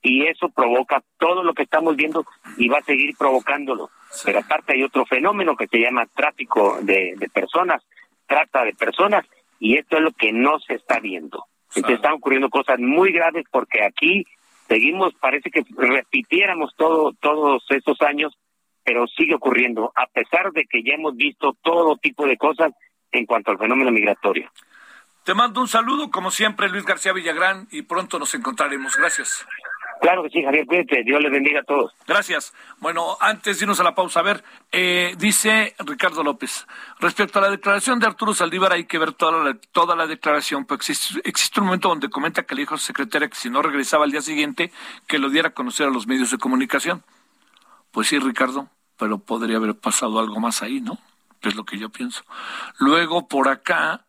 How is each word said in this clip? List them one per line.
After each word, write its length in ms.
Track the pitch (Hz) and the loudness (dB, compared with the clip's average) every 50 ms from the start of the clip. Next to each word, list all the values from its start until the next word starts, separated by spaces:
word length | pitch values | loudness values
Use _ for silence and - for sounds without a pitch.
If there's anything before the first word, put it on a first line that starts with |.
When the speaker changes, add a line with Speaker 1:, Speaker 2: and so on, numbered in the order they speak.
Speaker 1:
y 240 | - 139 127 131 143 | 0 2 2 2 2
eso 240 | 165 160 - - 160 | 0 -2 -2 -6 -4
provoca 520 | _ - 131 117 120 127 131 - 143 139 _ _ _ _ | _ 0 2 2 2 2 2 0 -2 -2 _ _ _ _
todo 240 | - 165 180 - | 0 2 2 2
lo 120 | 180 170 143 | 0 -2 -2
que 80 | - | -2
estamos 340 | 143 _ - 156 160 165 156 | -4 _ 0 2 2 2 0
viendo 300 | 135 151 156 156 165 156 - - _ _ - - - | 0 0 -2 -2 -4 -4 -6 -12 _ _ -18 -4 -2
y 100 | 117 117 | 0 2
va 100 | 135 147 | 2 0
a 40 | |
seguir 340 | - - 147 131 143 143 143 | 0 0 0 0 0 -2 -2
provocándolo. 720 | _ 147 139 131 131 110 - 139 143 143 135 127 101 82 - _ _ - - | _ 0 2 2 2 0 0 -4 -4 -2 -4 -4 -4 -6 -12 _ _ -20 -18
Speaker 2:
Sí. 140 | - - - | -16 -6 -4
Speaker 1:
Pero 140 | - 98 101 | 0 0 0
aparte 340 | - - 151 156 - - 143 | 0 0 -2 -2 0 0 0
hay 80 | 131 | 0
otro 240 | 131 131 - 143 120 | 0 0 0 -2 0
fenómeno 500 | - 131 127 147 190 202 202 190 165 143 | 2 0 2 2 2 0 2 0 0 0
que 100 | - 110 | -2 -4
se 120 | 101 - 117 | 0 2 2
llama 260 | 117 123 123 123 117 - _ | 2 2 2 0 -2 -2 _
tráfico 640 | - 135 151 - - 131 - - 113 104 101 107 - | -2 -2 -2 -2 -6 -6 -2 2 4 4 4 2 0
de, 320 | 104 101 98 95 92 87 92 | 0 2 2 2 2 -2 -4
de 120 | 95 98 90 | -6 -8 -4
personas, 520 | _ 101 95 - - 160 185 180 160 127 _ _ _ - - _ _ _ _ | _ -2 -4 0 0 0 2 2 0 -2 _ _ _ -20 -20 _ _ _ _
trata 380 | - 135 147 - _ - 139 123 | 0 2 2 2 _ 2 0 0
de 100 | 110 101 | 0 -2
personas, 500 | _ 113 110 - - 180 208 208 190 - _ _ _ _ _ _ _ | _ -4 -4 2 2 2 4 4 2 0 _ _ _ _ _ _ _
y 200 | 113 110 120 151 | 2 2 2 2
esto 180 | 151 _ 165 | 2 _ 2
es 60 | 156 | 4
lo 100 | 160 160 | 4 2
que 180 | 127 - 113 110 | 2 0 0 0
no 280 | 110 117 127 143 151 147 | 2 4 4 4 2 0
se 140 | - - - | -2 -6 -8
está 260 | - _ - - - | -8 _ -2 -2 -2
viendo. 460 | 98 101 92 87 78 73 - - - _ _ _ _ _ | -2 -6 -8 -8 -10 -12 -14 -14 -16 _ _ _ _ _
Entonces 140 | - - 135 | -6 -2 0
Speaker 2:
Claro. 100 | - 123 | 0 0
Speaker 1:
están 180 | 117 - 147 | 2 2 0
ocurriendo 380 | 156 147 - 143 135 131 139 127 | 0 2 0 0 2 2 2 2
cosas 280 | - 143 135 - 131 123 | 0 0 2 2 0 2
muy 340 | 123 123 143 165 185 196 | 2 2 4 6 4 4
graves 340 | 165 170 165 165 156 170 151 _ | 4 4 2 2 0 -2 -8 _
porque 320 | - 131 117 _ - 107 | -2 -2 -2 _ -2 0
aquí 440 | 107 101 - - - 165 190 202 180 _ _ _ _ _ _ _ _ _ | 0 0 0 2 2 2 2 2 -2 _ _ _ _ _ _ _ _ _
seguimos, 460 | 117 113 113 143 165 190 190 175 - | 2 2 2 2 2 2 0 0 0
parece 360 | _ - 135 131 147 - - | _ -2 0 0 -2 -6 -2
que 140 | - 160 123 _ - - | -2 -2 -2 _ -4 0
repitiéramos 960 | 135 - 131 139 - _ - 135 117 _ 156 175 202 196 180 165 151 131 _ | 0 2 2 0 -2 _ -4 -4 -2 _ 2 2 2 2 0 -2 -4 -6 _
todo, 380 | - 160 160 165 160 156 143 - _ | 0 2 4 4 4 2 2 0 _
todos 460 | - 147 151 151 151 143 139 123 - - | 0 0 2 2 4 2 2 2 0 0
estos 320 | 139 135 - - 135 - | -2 0 2 0 2 2
años, 340 | 156 147 147 143 151 151 - _ _ _ _ _ _ _ _ _ _ | 2 2 2 0 -4 -4 -6 _ _ _ _ _ _ _ _ _ _
pero 220 | - 120 120 120 | 0 2 2 0
sigue 280 | 120 - - 165 156 160 | 0 0 0 2 2 2
ocurriendo, 560 | - - 135 - 120 127 123 120 110 110 120 _ | 0 2 2 2 2 2 0 0 -2 -4 -2 _
a 100 | - 127 - | -2 -2 -2
pesar 440 | _ - 113 - - 170 185 196 | _ -4 -2 0 0 0 0 0
de 140 | 156 160 147 | -2 -4 -4
que 160 | _ - 120 | _ -4 -4
ya 100 | 113 131 | -2 -2
hemos 240 | 143 151 160 151 131 | -4 -2 -2 -4 -2
visto 400 | 117 139 147 131 _ - 143 131 _ | -2 -4 -4 -2 _ -2 -2 -2 _
todo 340 | _ 160 165 170 170 156 147 | _ 0 2 4 4 4 2
tipo 300 | - - 143 127 - 151 | 2 -2 -6 -4 0 0
de 100 | 139 127 | 0 0
cosas 360 | - - 147 151 - 165 156 - _ _ _ _ _ _ _ | 2 2 0 2 2 0 0 0 _ _ _ _ _ _ _
en 140 | - 123 - | -4 -4 0
cuanto 280 | - 120 113 101 - | 0 0 0 0 -2
al 60 | 101 95 | -2 0
fenómeno 320 | 107 113 123 131 - 127 | 0 0 2 2 2 2
migratorio. 600 | 117 110 104 104 98 - - 101 92 - - - _ - _ _ _ - - - - - _ _ _ _ _ | 2 2 2 2 0 0 0 -2 -2 -2 -6 -8 _ -20 _ _ _ -20 -20 -20 -20 -20 _ _ _ _ _
Speaker 2:
Te 80 | - | -4
mando 300 | 185 202 240 247 202 247 | 2 2 2 0 2 -2
un 60 | 254 - | -4 0
saludo, 420 | - 226 226 240 262 302 302 - | 2 0 2 2 -2 -2 -2 -4
como 200 | - 190 185 185 | -6 -4 -4 -4
siempre, 380 | 175 - 214 214 214 - 208 196 | -2 0 0 0 0 0 -2 -2
Luis 160 | 180 202 - | -2 -4 -2
García 300 | - 190 180 - 196 190 | -2 -2 0 0 -2 -2
Villagrán, 520 | 185 165 165 156 160 180 190 190 190 190 _ | -2 -2 -4 0 2 0 0 0 -2 -8 _
y 100 | - 151 | -12 -12
pronto 380 | - _ 170 180 185 185 - 165 | -8 _ -4 -4 -4 -4 -6 -6
nos 160 | 143 139 - | -4 -4 -6
encontraremos. 600 | 135 117 135 127 - 151 143 143 139 135 135 - - | -4 -6 -6 -2 -2 -2 -2 -2 -6 -4 -4 0 0
Gracias. 480 | 156 165 - - 120 - - - - - - - - - - - - - - - | 2 2 0 -2 -4 -6 -8 -8 -10 -14 -16 -14 -12 -14 -14 -12 -12 -14 -6 0
Speaker 1:
Claro 200 | - 165 180 185 | 2 2 2 2
que 60 | 165 147 | -2 -2
sí, 140 | - 165 | -2 -2
Javier, 240 | 147 139 139 156 147 | 0 2 0 0 0
cuídate. 360 | 123 170 180 165 123 147 127 | 0 0 -2 0 0 0 0
Dios 160 | 113 113 135 147 | 0 0 0 0
les 100 | 151 147 | 2 2
bendiga 280 | 135 143 135 147 147 147 | 0 0 0 0 0 -2
a 20 | |
todos. 320 | 135 - 143 143 120 - _ _ _ | -2 0 0 0 0 -2 _ _ _
Speaker 2:
Gracias. 460 | - 170 202 208 - 175 147 - - _ - - - - _ | -2 -2 -2 0 0 -4 -4 -4 -8 _ -20 -20 -20 -20 _
Bueno, 380 | - 156 170 165 170 165 - - | -6 -4 -4 -2 -4 -4 -4 0
antes 360 | - 202 220 - - 208 202 - | 0 0 0 0 -4 -4 -2 -2
de 60 | 196 | 0
irnos 160 | 202 202 - | -2 0 2
a 40 | 180 | 2
la 100 | 170 - | 2 2
pausa, 260 | - 185 170 - 170 | 0 -2 0 0 0
a 20 | |
ver, 220 | 170 196 202 - - - - - _ _ | 2 2 0 -2 -6 -20 -20 -20 _ _
eh, 440 | - 175 180 180 180 180 180 180 185 | -2 0 0 2 2 2 0 -2 -2
dice 580 | 180 180 214 202 - - 214 220 220 214 202 - - | 0 0 2 2 2 2 4 4 4 2 0 -4 -12
Ricardo 440 | 202 143 147 - - 180 160 156 | -10 -10 -6 -2 -2 -2 0 0
López, 440 | 156 147 135 - 135 - - - - - - - - - - - | -2 -2 -2 -4 -6 -8 -8 -10 -12 -16 -20 -20 -20 -20 -8 -2
respecto 380 | - 175 - - 208 - - 202 | -2 -2 0 0 -2 0 2 2
a 40 | |
la 60 | 196 196 | 2 2
declaración 520 | 196 196 - 202 202 202 - 262 254 240 | 0 0 0 0 0 2 2 0 0 2
de 60 | 220 | 2
Arturo 280 | 220 - - 220 214 208 | 0 0 0 -2 -2 0
Saldívar, 400 | - 180 165 165 185 190 190 180 | 0 -2 -2 0 2 2 2 2
hay 100 | 170 170 | 2 -2
que 140 | - - 165 | -2 -2 -2
ver 140 | 160 156 | -2 -2
toda 300 | 147 _ 175 160 165 165 | 0 _ 2 2 2 2
la, 140 | 156 139 131 110 - _ | 0 0 -2 -4 -12 _
toda 240 | _ 175 170 170 175 | _ 2 2 2 2
la 100 | 165 165 | 0 0
declaración, 600 | 156 156 - - 156 147 147 143 - 151 139 135 | -4 -4 -4 0 0 2 2 0 -2 -4 -4 -4
pues 140 | - 143 - | -4 -6 -6
existe, 460 | - - 147 - - - 190 - - | -4 -4 -4 -4 -4 -4 -6 -6 -8
existe 320 | 254 - - - - - 214 | -4 -2 -2 -2 0 0 0
un 80 | 202 190 | 2 2
momento 200 | 185 185 - 190 | 0 2 2 0
donde 220 | 170 151 135 143 | 0 0 -2 -6
comenta 320 | - 139 143 165 - - | -4 -4 -4 -2 -2 -4
que 120 | 160 - 139 | -4 -4 -6
le 60 | 131 | -6
dijo 140 | 147 - 156 | -6 -6 -6
a 40 | 147 | -6
su 60 | - | -6
secretaria 440 | - 131 - 139 113 - - 147 143 | -8 -6 -6 -6 -2 -2 -2 -2 -2
que 80 | - | -6
si 120 | - - 120 | -10 -10 -4
no 140 | 120 139 | -2 0
regresaba 420 | 151 156 139 143 131 - - 151 151 | 0 0 -2 -2 -2 0 2 2 2
al 60 | 143 | 2
día 100 | 139 151 | 0 -4
siguiente, 520 | 147 156 156 147 151 147 131 - 170 170 - - - - - - _ | -6 -4 -2 -2 -2 -4 -2 -4 -6 -6 -6 -18 -18 -18 -18 -20 _
que 120 | - 156 151 | -4 -2 -2
lo 120 | 139 139 | 0 0
diera 180 | 135 156 165 160 | 0 0 0 0
a 60 | _ | _
conocer 320 | - 131 123 113 - 151 | -4 -8 -6 -2 0 0
a 40 | 139 | 0
los 160 | 131 123 104 | 0 -2 -2
medios 240 | 113 131 131 127 117 | -2 -2 0 0 -2
de 40 | 131 | -2
comunicación. 680 | 117 - 123 131 127 135 120 - 139 - 160 180 175 _ _ _ _ _ _ _ _ _ _ _ _ _ _ - _ _ _ | -2 -2 0 0 0 0 0 -2 -2 -2 -2 -6 -6 _ _ _ _ _ _ _ _ _ _ _ _ _ _ -20 _ _ _
Pues 160 | _ - 110 - | _ -4 -2 0
sí, 100 | 151 143 | 0 0
Ricardo, 500 | 131 135 117 110 131 127 131 139 139 _ _ _ _ _ _ _ | -2 -2 0 0 -2 -2 -2 -6 -10 _ _ _ _ _ _ _
pero 180 | 113 107 107 | -4 -4 -4
podría 400 | 98 _ - 113 113 113 113 113 | -4 _ -6 -4 -4 -2 -2 0
haber 180 | 113 110 107 107 | 0 0 -2 -4
pasado 440 | - - 110 107 - 131 113 107 110 | -2 -4 -2 -2 -2 -2 -2 -2 -2
algo 200 | 113 110 104 110 | -2 -2 -4 -4
más 240 | 113 117 113 - | -2 -2 -2 -4
ahí, 200 | 101 110 131 139 | -6 -6 -6 -6
¿no? 160 | 123 - - - _ _ _ _ _ _ _ _ | -6 -8 -10 -12 _ _ _ _ _ _ _ _
Que 80 | - 107 | -4 -4
es 60 | 104 | -4
lo 100 | 107 101 | -4 -8
que 140 | - - 101 | -10 -10 -10
yo 100 | 110 107 | -12 -12
pienso. 360 | - - 123 123 - - - _ - - - - - - - - - - | -10 -10 -10 -10 -10 -12 -16 _ -18 -16 -14 -12 -12 -12 -14 -14 -6 0
Luego, 480 | 135 139 151 165 170 156 170 175 147 | 2 4 4 4 2 2 -2 -2 -2
por 220 | _ - 139 131 135 | _ 0 2 2 2
acá 560 | 135 - _ - 175 160 151 156 165 226 _ | 0 0 _ -2 0 0 0 -2 -4 -6 _